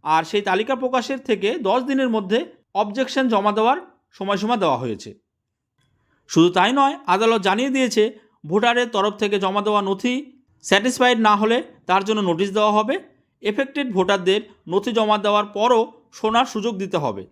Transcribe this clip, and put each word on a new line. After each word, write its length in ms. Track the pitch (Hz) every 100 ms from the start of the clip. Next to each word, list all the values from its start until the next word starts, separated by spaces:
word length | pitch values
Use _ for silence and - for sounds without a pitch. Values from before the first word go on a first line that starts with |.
আর 220 | 151 160
সেই 180 | 160 208
তালিকা 340 | 202 190 220 262
প্রকাশের 420 | 254 254 226 269
থেকে 400 | 262 208 196 320
দশ 240 | 196 233
দিনের 260 | 254 269 254
মধ্যে 380 | 220 190 226 349 - _
অবজেকশন 540 | 196 208 208 262 - 262
জমা 240 | 214 202
দেওয়ার 260 | 208 220 294 - _ _
সময়সীমা 460 | - 196 202 214 240
দেওয়া 200 | 175 127
হয়েছে। 380 | 127 107 113 - _ _ _ _ _ _ _ _ _ _ _
শুধু 220 | - 170
তাই 220 | 180 196
নয়, 260 | 269 277 294 -
আদালত 360 | 185 226 226
জানিয়ে 280 | 190 202 269
দিয়েছে, 480 | 262 254 - 214 - _ _ 151
ভোটারের 420 | 185 240 240 240
তরফ 260 | 220 202
থেকে 260 | 202 208 202
জমা 220 | 190 202
দেওয়া 200 | 202 208
নথি 600 | 196 196 240 254 294 _ _ _
স্যাটিসফাইড 560 | - 196 220 254 247 240
না 180 | 220 208
হলে 260 | 220 233 240 - -
তার 180 | 185
জন্য 160 | 196 214
নোটিশ 320 | 190 165 202
দেওয়া 200 | 196 214
হবে। 260 | 208 214 359 - _ _ _
এফেক্টেড 520 | 202 214 269 285 262
ভোটারদের 480 | 190 185 202 180 202 214 _ -
নথি 240 | 180 202
জমা 260 | 226 214 214
দেওয়ার 260 | 202 208
পরও 480 | 208 202 226 240 226 - _
শোনার 320 | - 220 233
সুযোগ 320 | 254 220 214 196
দিতে 200 | 190 175
হবে। 300 | 139 98 92